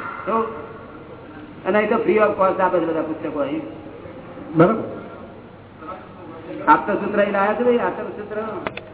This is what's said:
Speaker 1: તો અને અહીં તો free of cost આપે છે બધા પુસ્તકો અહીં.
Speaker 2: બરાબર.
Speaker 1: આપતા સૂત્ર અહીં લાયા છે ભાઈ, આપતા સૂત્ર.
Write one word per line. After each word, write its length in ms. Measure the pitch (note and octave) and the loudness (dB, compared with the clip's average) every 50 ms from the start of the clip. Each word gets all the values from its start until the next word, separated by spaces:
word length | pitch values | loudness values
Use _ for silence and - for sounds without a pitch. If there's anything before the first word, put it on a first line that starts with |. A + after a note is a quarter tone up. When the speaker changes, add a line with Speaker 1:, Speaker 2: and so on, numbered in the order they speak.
| - - - - - | -6 -6 -8 -6 -4
Speaker 1:
તો 360 | F#3 G#3+ A3+ A3+ A3 - - - - - - - - - - - - - - - - - - - - - - - | 0 0 0 0 0 -4 -8 -10 -12 -12 -14 -14 -14 -16 -16 -16 -16 -16 -16 -16 -16 -14 -14 -14 -14 -16 -6 -2
અને 120 | F#3+ G3+ G#3+ | 2 2 4
અહીં 120 | G#3+ G#3+ | 4 4
તો 140 | A#3 A3+ - | 2 2 4
free 120 | E3+ G#3+ | 4 6
of 120 | G#3+ G#3+ G3+ | 6 6 6
cost 340 | - - F#3+ F#3+ - - F#3 | 6 4 4 4 6 4 4
આપે 160 | F3+ F#3 F3 | 4 4 4
છે 60 | D#3+ | 2
બધા 180 | E3 D#3+ D#3+ D#3 | 2 0 0 -2
પુસ્તકો 380 | D#3 D#3 - - D3+ C#3 D3 | -2 -4 -4 -4 -4 -2 -2
અહીં. 200 | C#3 C3+ D3 D#3+ - - - - - - - - - - - - - - - - - - - | -2 0 -2 -4 -6 -8 -10 -12 -14 -14 -14 -14 -14 -14 -14 -14 -14 -14 -14 -14 -12 -2 6
Speaker 2:
બરાબર. 260 | D#3+ E3+ G3 A#3 A#3 - - - - - - - - - - - - - - - - - - - - C6+ C6+ D#5+ - - - - - - - - - - - - D4+ C#4+ | 6 8 8 6 2 -2 -6 -8 -10 -12 -12 -14 -14 -16 -16 -16 -18 -18 -18 -18 -20 -20 -20 -18 -16 -12 -12 -12 -12 -12 -16 -16 -16 -14 -14 -14 -14 -12 -12 -10 -2 6
Speaker 1:
આપતા 280 | - D3+ - - G#3+ G3+ | 6 6 6 6 2 -2
સૂત્ર 260 | - G3 F#3 G#3 G#3 | 0 0 0 2 2
અહીં 120 | G3+ G3+ G3 | 2 2 4
લાયા 220 | G3 G3 G#3 G#3+ | 2 2 2 2
છે 80 | G#3+ B3 | 2 4
ભાઈ, 160 | B3 A#3+ A#3 | 4 4 4
આપતા 240 | G3 F3+ F3 G#3 A3 | 2 0 -2 -4 -6
સૂત્ર. 400 | - F3+ G#3 G#3 - G#3 G#3+ A3 A3 G#3 F3+ - - - - - - | -8 -8 -10 -10 -8 -6 -6 -6 -6 -6 -6 -6 -6 -6 -8 -12 -14